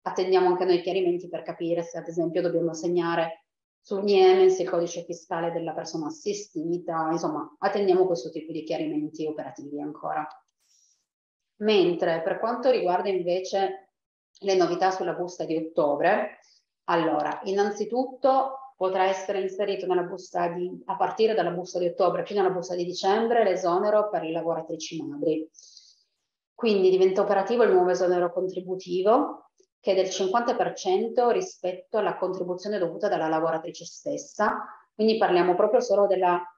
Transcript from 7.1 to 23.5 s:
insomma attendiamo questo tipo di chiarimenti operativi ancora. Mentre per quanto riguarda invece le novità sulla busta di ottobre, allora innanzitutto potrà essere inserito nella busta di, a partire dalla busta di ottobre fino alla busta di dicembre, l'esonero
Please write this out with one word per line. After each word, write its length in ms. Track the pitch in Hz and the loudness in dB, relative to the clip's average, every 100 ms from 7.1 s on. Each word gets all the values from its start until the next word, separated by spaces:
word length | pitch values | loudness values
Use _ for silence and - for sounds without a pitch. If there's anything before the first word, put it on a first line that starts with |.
insomma 420 | 165 175 - - _ | -2 -4 -6 -10 _
attendiamo 480 | 196 208 196 185 185 | -4 0 2 4 4
questo 240 | 170 156 | 0 -4
tipo 200 | 160 - | -12 -10
di 120 | 156 | -10
chiarimenti 640 | 151 160 156 151 151 - 156 | -6 -4 -4 -4 -6 -6 -8
operativi 560 | 151 139 147 139 147 | -6 -10 -12 -12 -10
ancora. 440 | 147 151 165 156 151 - _ _ _ _ _ _ _ _ _ _ _ _ | -10 -10 -6 -6 -6 -14 _ _ _ _ _ _ _ _ _ _ _ _
Mentre 680 | 208 208 175 170 175 165 | 2 4 4 2 0 0
per 160 | 170 208 | -2 -4
quanto 320 | 226 240 254 | -4 -2 0
riguarda 400 | 233 175 180 208 | 2 2 0 0
invece 800 | 190 175 180 185 196 190 190 _ _ _ _ _ _ | -2 0 -2 -2 -2 -2 -4 _ _ _ _ _ _
le 120 | 196 | 0
novità 360 | 190 170 175 185 | 2 2 2 0
sulla 220 | - 175 | 0 -4
busta 320 | 160 175 - | -4 -6 -6
di 120 | 160 160 | -4 -4
ottobre, 840 | 160 - 151 143 170 214 - - _ _ _ _ | -2 0 0 2 2 2 -2 -10 _ _ _ _
allora 560 | - 170 160 151 147 - | -2 0 2 0 -2 -4
innanzitutto 1120 | 196 196 208 208 214 240 269 262 277 269 269 - - _ | -4 0 0 0 -4 -2 -4 0 2 4 0 -6 -16 _
potrà 240 | 185 190 | -2 2
essere 380 | 185 - - 196 | 0 0 -4 -4
inserito 440 | 190 - 202 190 180 | -4 -4 -4 -2 0
nella 180 | 180 | 0
busta 440 | 175 190 - 180 170 | -2 -8 -8 -4 -2
di, 220 | 175 180 180 - | -2 -6 -8 -8
a 100 | 190 | -2
partire 380 | 202 202 220 | -2 2 2
dalla 160 | 196 175 | 2 0
busta 280 | 170 180 180 | -2 -6 -2
di 60 | |
ottobre 400 | 175 170 180 175 | -2 2 2 2
fino 160 | - 202 | -4 0
alla 80 | 190 | 0
busta 260 | 180 170 | 0 -6
di 120 | 180 175 | -4 -4
dicembre, 580 | - 190 208 226 240 | -2 0 2 2 4
l'esonero 640 | 208 | 4